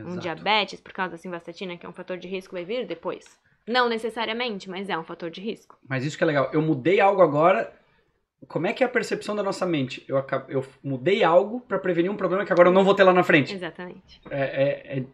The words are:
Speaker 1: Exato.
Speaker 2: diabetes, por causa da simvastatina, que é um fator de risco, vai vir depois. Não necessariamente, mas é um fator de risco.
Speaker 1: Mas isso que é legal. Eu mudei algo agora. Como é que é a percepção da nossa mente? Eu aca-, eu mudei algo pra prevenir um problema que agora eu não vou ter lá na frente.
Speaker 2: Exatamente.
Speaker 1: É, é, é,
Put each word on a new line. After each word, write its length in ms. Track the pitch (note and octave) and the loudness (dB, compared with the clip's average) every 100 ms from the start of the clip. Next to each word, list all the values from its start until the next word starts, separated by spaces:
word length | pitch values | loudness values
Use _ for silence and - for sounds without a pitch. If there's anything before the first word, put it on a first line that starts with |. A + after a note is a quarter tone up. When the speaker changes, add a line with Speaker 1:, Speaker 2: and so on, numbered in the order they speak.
| C3+ | -12
Speaker 1:
Exato. 140 | F3+ | -10
Speaker 2:
diabetes, 600 | E3 D#3+ F#3+ G#3+ G3 D3 | -8 -6 -2 -2 -2 -8
por 140 | - | -16
causa 180 | - F3+ | -8 -8
da 60 | E3 | -8
simvastatina, 580 | F#3+ E3+ E3+ E3+ F#3+ F3 | -12 -12 -12 -12 -12 -12
que 80 | |
é 40 | F3+ | -14
um 40 | |
fator 240 | F#3 F3+ F3+ | -16 -12 -12
de 100 | F3+ | -8
risco, 280 | F#3 F#3 | -10 -10
vai 100 | F3+ | -12
vir 220 | F3 B3 E3 | -6 -6 -6
depois. 520 | E3 F3+ - - _ _ _ - | -8 -8 -10 -14 _ _ _ -2
Não 220 | B3 A#3+ | 0 2
necessariamente, 800 | A3+ A3+ A#3 A3 A3+ B3 G3 F#3+ | 0 -6 -6 -6 -4 -4 -6 -10
mas 180 | F3+ G3 | -10 -6
é 80 | E3 | -6
um 80 | |
fator 260 | D#3+ E3+ E3 | -6 -10 -10
de 120 | E3 | -10
risco. 340 | A2 - _ - - | -10 -10 _ -20 -6
Speaker 1:
Mas 160 | C3 D3 | -4 -4
isso 100 | - | 0
que 80 | |
é 20 | E3 | 2
legal. 220 | C#3+ C3 | 2 2
Eu 80 | D#3 | 0
mudei 360 | D#3 C#3+ D#3 G#3 | 0 0 2 4
algo 220 | G3 G3 | 4 6
agora. 500 | E3 D3 E3+ G#3+ - - _ _ _ _ _ _ - | 4 6 4 4 -2 -12 _ _ _ _ _ _ -8
Como 180 | D#3 F3+ | -4 -4
é 60 | |
que 100 | - | 0
é 40 | A#3+ | 0
a 40 | |
percepção 460 | - - G3 - G#3 | 0 -2 -6 -4 -4
da 60 | |
nossa 220 | G3 F#3 | -2 -2
mente? 400 | F#3 D#3 C3 - - | -2 0 -2 -8 -2
Eu 80 | C3+ | -2
aca-, 300 | C3+ C3+ - | -2 -6 -4
eu 180 | C3+ - _ | -6 -6 _
mudei 400 | C#3 C3 C#3+ A3 | -8 -2 0 4
algo 380 | F3 F3 G#3 B3 | 6 4 4 -6
pra 180 | - - | -6 -4
prevenir 320 | F3+ E3+ F3+ | 0 0 0
um 60 | G#3 | 0
problema 280 | F#3 F#3+ | -2 -2
que 80 | G3+ | 0
agora 180 | F3 F3 | 6 6
eu 20 | |
não 100 | F#3 | 6
vou 100 | G3 | 4
ter 100 | F#3+ | 6
lá 80 | F#3+ | 6
na 100 | F3+ | 6
frente. 320 | F3+ D#3+ B2+ | 6 4 2
Speaker 2:
Exatamente. 680 | G3 E3+ - F3+ - _ - - | -6 -10 -12 -16 -16 _ -20 -10
Speaker 1:
É, 100 | C#3 | -4
é, 580 | C3+ C#3 C#3 - - C3+ | -4 0 -2 -2 -8 -8
é, 80 | B2 | -8